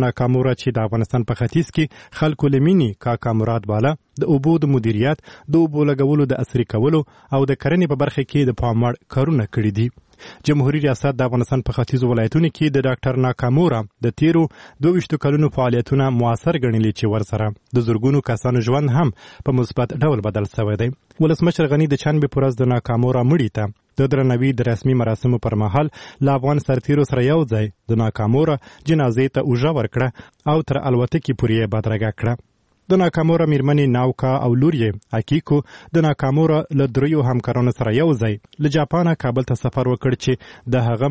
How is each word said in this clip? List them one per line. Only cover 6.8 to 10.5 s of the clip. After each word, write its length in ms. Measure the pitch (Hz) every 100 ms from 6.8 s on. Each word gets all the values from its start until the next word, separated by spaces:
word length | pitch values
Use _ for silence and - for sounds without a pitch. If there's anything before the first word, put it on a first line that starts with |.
| 131 160 139 _ -
او 100 | 139 139
د 20 | 139
کرنې 240 | 139 175 170
په 120 | 135
برخه 180 | 147 - 135
کې 100 | 147 131
د 140 | 113
پام 200 | 120 113
وړ 200 | 120 120 - 131
کارونه 360 | 143 151 104
کړي 180 | - 107 101
دي. 120 | 117 - _ - - -
جمهوریت 380 | -